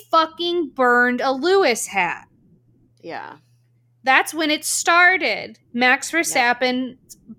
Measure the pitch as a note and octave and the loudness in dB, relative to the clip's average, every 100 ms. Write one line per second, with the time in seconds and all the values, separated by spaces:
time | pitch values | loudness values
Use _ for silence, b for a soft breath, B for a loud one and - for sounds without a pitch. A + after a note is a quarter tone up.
0 | - E4 D#4+ D#4+ F4 F4 D4 - B3 A#3+ | 0 2 2 -4 -4 -4 -4 0 2 4
1 | B3 B3 C4 C4 D#4+ G4 D#4+ A3 - G3 | 2 0 -2 0 2 4 4 0 -4 -2
2 | F3 - - _ _ _ _ _ _ _ | -2 -4 -14 _ _ _ _ _ _ _
3 | E3+ C3+ C#2+ - _ _ _ _ _ _ | -14 -14 -14 -20 _ _ _ _ _ _
4 | B3+ C#4 - D#4 D#4 D4 - - - E4+ | 2 2 2 -2 -2 -2 -4 -4 2 4
5 | F4+ F#4 C4+ G3 - - _ A#3+ B3 C4 | 4 2 -2 -4 -10 -18 _ -2 0 0
6 | - D#4+ E4 C#4 A#3+ A#3+ B3+ B3+ B3+ - | -2 -4 -2 0 0 0 -2 -2 -6 -12
7 | _ - - | _ -20 -20